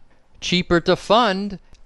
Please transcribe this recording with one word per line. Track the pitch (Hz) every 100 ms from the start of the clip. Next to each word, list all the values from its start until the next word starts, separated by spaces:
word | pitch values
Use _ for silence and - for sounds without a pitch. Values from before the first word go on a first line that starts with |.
| - _ _ -
Cheaper | - 180 - 175
to | 180 175
fund | - 214 226 190 202 190 - -